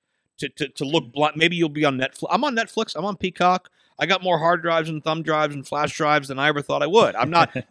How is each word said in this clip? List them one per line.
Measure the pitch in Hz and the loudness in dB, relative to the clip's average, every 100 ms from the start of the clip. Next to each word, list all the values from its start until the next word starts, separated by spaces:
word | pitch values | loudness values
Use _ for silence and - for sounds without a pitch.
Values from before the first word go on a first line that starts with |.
| _ _ _ - | _ _ _ -12
To, | 139 | -12
to, | - 143 | -6 -8
to | - 139 | -6 -2
look | 160 123 | -2 -2
blind, | 139 151 147 | -2 -2 0
maybe | 170 175 | 0 0
you'll | 165 | -4
be | 147 147 | 0 0
on | 131 | 0
Netflix. | 131 - 139 | -4 -6 -4
I'm | 185 | -2
on | 285 226 | -2 -4
Netflix. | 214 - 220 151 | -4 -4 -6 -6
I'm | 190 | -6
on | 185 | -6
Peacock. | 190 - 180 180 - _ _ - | -6 0 0 0 -4 _ _ -6
I | 156 | -2
got | 185 | 0
more | 180 165 | 2 2
hard | 165 175 | 2 2
drives | 165 165 160 | 2 0 0
and | 156 | -4
thumb | 160 160 | -2 -2
drives | 156 156 151 | 0 0 0
and | 143 131 | -2 -6
flash | 143 151 - | -2 -2 0
drives | 151 151 139 | 2 2 0
than | 131 | 0
I | 147 | 0
ever | 143 | 0
thought | 143 143 | -2 -2
I | 147 | 2
would. | 214 160 95 | 4 4 2
I'm | 135 | 2
not | 170 156 127 - | 4 4 0 -8